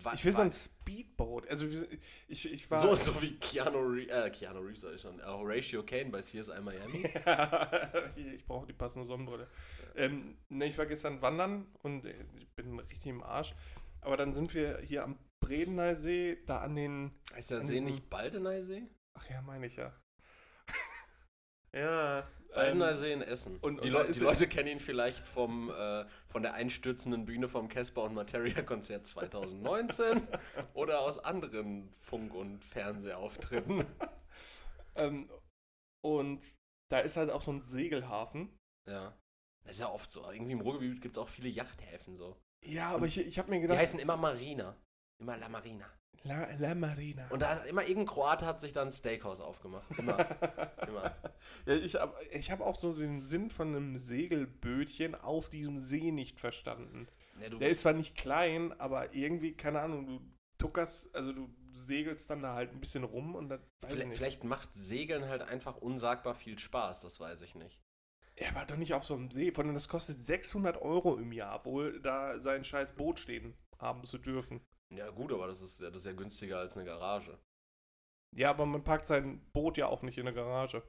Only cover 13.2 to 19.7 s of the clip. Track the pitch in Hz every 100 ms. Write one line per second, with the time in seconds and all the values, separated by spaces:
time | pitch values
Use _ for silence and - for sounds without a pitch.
13.2 | - 131 160 - - - - - 139 139
14.2 | 143 139 165 160 147 131 135 143 135 -
15.2 | - _ - 147 170 180 175 165 156 180
16.2 | 175 170 - 135 147 147 143 143 139 -
17.2 | - - - 117 135 123 139 135 - 98
18.2 | 120 208 185 190 185 190 240 - _ -
19.2 | - 131 139 135 123